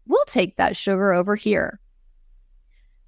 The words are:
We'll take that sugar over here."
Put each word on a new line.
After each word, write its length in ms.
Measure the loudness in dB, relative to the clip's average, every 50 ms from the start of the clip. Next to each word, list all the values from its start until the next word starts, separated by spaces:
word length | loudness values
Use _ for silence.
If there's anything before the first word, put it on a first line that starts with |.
| _ 0
We'll 180 | 0 0 0
take 300 | 0 0 0 0 0 0
that 220 | 0 -2 0 0 -2
sugar 340 | -2 -2 -2 0 2 2
over 240 | 2 2 0 0 -2
here." 440 | -2 0 0 0 0 -2 -4 -8 -14 -20 _ _ _ _ -20 -20 _ -20 -20 -20 -20 _ _ -20 -20 _ _ _ -20 -20 _ _ _ _